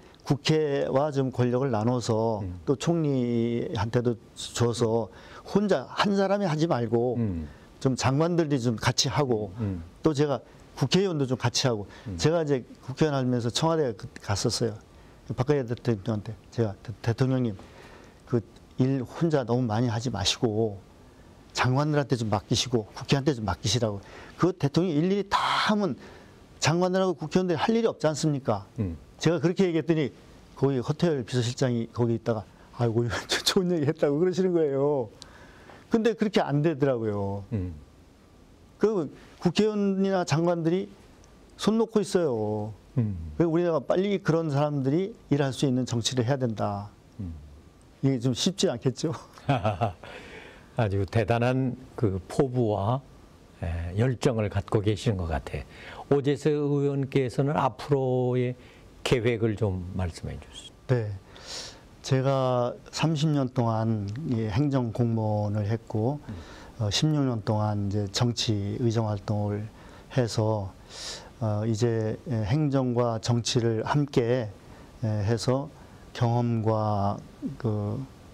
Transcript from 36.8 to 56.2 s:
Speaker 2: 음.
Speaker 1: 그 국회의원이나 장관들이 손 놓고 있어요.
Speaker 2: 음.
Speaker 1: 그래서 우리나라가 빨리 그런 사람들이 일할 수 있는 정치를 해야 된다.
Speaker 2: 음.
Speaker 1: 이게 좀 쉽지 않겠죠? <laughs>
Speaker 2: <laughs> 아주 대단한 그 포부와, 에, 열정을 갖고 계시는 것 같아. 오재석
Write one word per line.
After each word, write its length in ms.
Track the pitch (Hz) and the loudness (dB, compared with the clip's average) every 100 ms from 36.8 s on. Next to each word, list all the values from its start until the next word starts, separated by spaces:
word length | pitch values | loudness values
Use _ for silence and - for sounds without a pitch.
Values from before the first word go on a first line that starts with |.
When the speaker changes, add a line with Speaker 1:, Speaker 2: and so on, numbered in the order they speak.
| 139 123 110 104 98 98 98 | 2 2 0 -2 -2 -4 -6
Speaker 2:
음. 220 | 107 90 78 - - - - - - - - - - | -6 -4 -8 -18 -20 -20 -20 -20 -20 -20 -20 -20 0
Speaker 1:
그 340 | 208 214 160 - - - | 2 2 -2 -8 -20 -4
국회의원이나 840 | 175 165 214 214 202 190 196 190 | 0 2 2 2 0 2 2 0
장관들이 640 | 175 147 170 175 160 180 202 - - - - - - - | 0 0 2 2 0 0 -2 -12 -20 -20 -20 -20 -20 -2
손 200 | - 220 | 2 2
놓고 220 | 226 220 | 2 0
있어요. 760 | 196 190 160 113 107 107 107 - - - | 2 2 2 2 0 -2 -4 -10 -4 -2
Speaker 2:
음. 340 | 110 90 82 - | 0 -2 -6 0
Speaker 1:
그래서 140 | 170 | 2
우리나라가 300 | 160 175 156 - | 2 2 0 2
빨리 320 | 175 202 190 | 2 2 0
그런 320 | - 165 160 | 2 2 2
사람들이 680 | 139 147 147 131 156 190 - - | 0 2 0 2 0 0 -6 0
일할 240 | 143 135 | 2 2
수 120 | 123 143 | 2 2
있는 200 | 127 123 | 2 0
정치를 400 | 120 107 127 117 | -2 0 0 2
해야 120 | 139 | 2
된다. 520 | 127 107 104 101 104 - - - | 0 0 -2 -4 -8 -16 -18 -12
Speaker 2:
음. 140 | 92 78 - - - - - - | -10 -10 -16 -20 -20 -20 -20 -2
Speaker 1:
이게 180 | 135 131 | 0 2
좀 140 | 127 | 0
쉽지 360 | 120 190 180 180 | 0 -2 0 0
않겠죠? 420 | 120 135 120 156 120 - - - | 0 -2 -2 -4 -6 -12 -8 -2
<laughs> 460 | 131 110 92 110 - | 0 0 0 -2 -2
Speaker 2:
<laughs> 720 | - - - - - - - - | -14 -16 -16 -18 -18 -20 -8 -2
아주 280 | 107 98 95 | 0 0 0
대단한 680 | 117 104 117 120 131 131 123 - - | 0 2 2 2 2 -2 -4 -12 -2
그 240 | 107 95 - | 0 0 -2
포부와, 760 | - 135 123 113 104 101 131 - - - - - - | 0 0 2 0 2 0 -2 -4 -20 -20 -20 -20 -10
에, 360 | 85 82 85 95 | -6 -6 -4 0
열정을 520 | 127 120 143 113 101 | 0 2 0 2 0
갖고 320 | 101 - 113 | -2 0 0
계시는 360 | 104 104 123 98 | 2 0 0 -2
것 100 | 82 | -2
같아. 320 | 71 - 71 - - - - - | -4 -4 -10 -10 -16 -18 -18 0
오재석 420 | 143 | 2